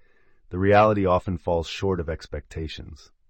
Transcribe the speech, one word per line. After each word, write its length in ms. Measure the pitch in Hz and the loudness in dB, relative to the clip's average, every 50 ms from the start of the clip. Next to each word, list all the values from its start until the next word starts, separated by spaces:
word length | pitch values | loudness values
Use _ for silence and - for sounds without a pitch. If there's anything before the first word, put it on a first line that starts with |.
| - _ _ _ _ _ _ _ _ - | -20 _ _ _ _ _ _ _ _ -10
the 100 | - 90 | -4 0
reality 460 | 95 98 101 101 107 107 107 101 98 | 4 6 6 6 6 6 4 2 2
often 320 | 92 90 90 - - 92 | 2 2 2 0 -2 -6
falls 300 | 85 - - 87 85 82 | -6 -2 -2 -2 -2 -2
short 340 | - - - - 98 95 87 | -4 -8 -6 -2 -2 -2 -2
of 80 | 85 78 | -4 -6
expectations, 1000 | 80 78 - - - - - - - 82 80 76 - - - 92 82 - - - _ _ _ _ | -8 -10 -10 -12 -12 -12 -12 -12 -12 -10 -10 -10 -10 -12 -14 -16 -18 -20 -20 -20 _ _ _ _